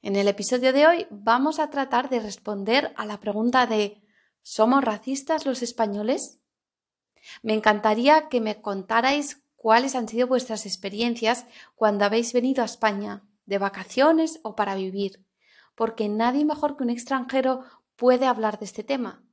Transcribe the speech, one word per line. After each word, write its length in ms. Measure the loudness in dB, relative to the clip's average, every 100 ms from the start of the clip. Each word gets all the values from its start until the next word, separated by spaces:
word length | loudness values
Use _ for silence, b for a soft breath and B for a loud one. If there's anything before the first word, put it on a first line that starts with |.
En 120 | -2 0
el 120 | 0
episodio 460 | 0 -2 0 2
de 120 | 6 6
hoy 220 | 4 -2
vamos 480 | -6 0 2 2 -2
a 120 | -4
tratar 380 | -4 -2 -2 -2
de 100 | -4
responder 760 | -4 -10 -8 -6 0 0 0 -8
a 80 | -10
la 140 | -8
pregunta 460 | -6 0 2 2 2
de 360 | 0 -2 b b b b b
¿somos 400 | -12 2 4 4
racistas 640 | 2 -4 -6 -8 -2 -2 -2
los 160 | -4
españoles? 760 | -6 -2 -2 -2 -2 -4 -4 _ _ _ _ _ _ _ _ B B B
Me 140 | -4 2
encantaría 760 | 2 2 2 2 6 4 4
que 100 | -4
me 220 | -2 -6
contarais 800 | -8 -8 -2 0 2 0 -4 -10 _ _
cuáles 400 | 4 4 4 -4
han 120 | -4
sido 200 | -2 0
vuestras 400 | 0 -2 -8 -8
experiencias 800 | -8 -8 -4 -4 0 0 0 -4 B B _
cuando 300 | 0 2 2
habéis 260 | 2 0
venido 300 | 0 0 0
a 60 | -2
España, 600 | 0 -2 0 -8 -12 _ _ -4
de 100 | -2
vacaciones 840 | -2 -6 -8 2 4 4 0 -4
o 120 | -12 -4
para 200 | -4 -2
vivir, 500 | -6 -4 -6 -8 _ b b b b
porque 340 | _ -4 -2 -4
nadie 380 | 0 0 2 0
mejor 320 | 0 -4 -2
que 60 |
un 80 | -4
extranjero 720 | -4 -4 -4 -2 0 0 -2 B B _ _
puede 320 | 4 4 2
hablar 320 | 0 -2 -4
de 60 | -12
este 180 | -12
tema. 400 | -6 -6 -6 -12 _